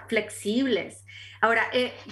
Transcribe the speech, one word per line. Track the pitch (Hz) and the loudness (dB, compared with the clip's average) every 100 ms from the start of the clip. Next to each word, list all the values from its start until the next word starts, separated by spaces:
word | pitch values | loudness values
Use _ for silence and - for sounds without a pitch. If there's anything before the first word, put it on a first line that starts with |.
| - | -2
flexibles. | 220 214 - 202 233 269 220 - - - - - - | -2 -2 -4 -2 2 2 2 -2 -12 -20 -20 -20 2
Ahora, | 220 226 208 | 4 4 2
eh, | 254 247 - - | 0 0 -4 -14